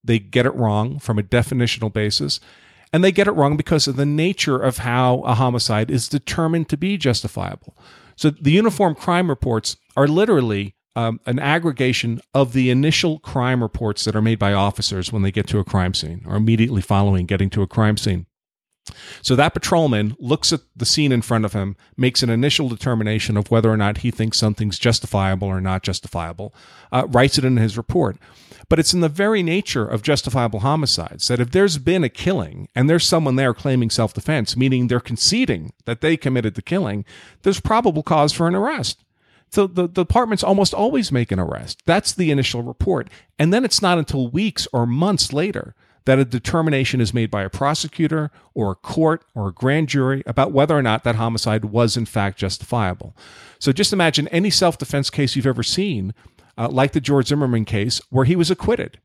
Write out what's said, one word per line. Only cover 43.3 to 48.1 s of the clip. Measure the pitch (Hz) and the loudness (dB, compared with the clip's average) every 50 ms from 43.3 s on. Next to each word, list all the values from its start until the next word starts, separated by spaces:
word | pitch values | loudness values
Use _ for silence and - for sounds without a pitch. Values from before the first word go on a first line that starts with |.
| _ | _
And | - 143 165 196 | 0 2 4 4
then | 240 262 | 2 2
it's | 226 - - 208 | 0 0 0 2
not | 185 - 170 | 2 2 0
until | 147 - - 135 127 | 0 -2 -2 -4 -2
weeks | 120 127 170 214 214 - - - - - | -2 -2 -2 -2 -2 -2 -4 -8 -2 -2
or | 123 117 | 0 0
months | 120 120 139 175 202 196 151 - - | 0 0 2 2 2 2 0 -2 -2
later | 135 143 165 208 - - - - - _ _ _ _ _ _ | -2 -2 -2 -2 -4 -8 -10 -12 -18 _ _ _ _ _ _
that | 131 131 | 4 4
a | 135 139 | 4 4
determination | 120 123 123 - - - 165 160 160 147 135 135 - - 127 | 0 -2 -6 -4 -2 0 0 2 2 0 0 0 0 0 0
is | 117 98 120 | 0 0 0
made | 123 113 104 | -2 -2 -2
by | - 104 95 | -2 -4 -4
a | 95 | -6
prosecutor | - - 135 139 151 - - 151 - - 160 151 | -4 -2 -2 -2 0 -2 -6 -8 -2 -2 0 0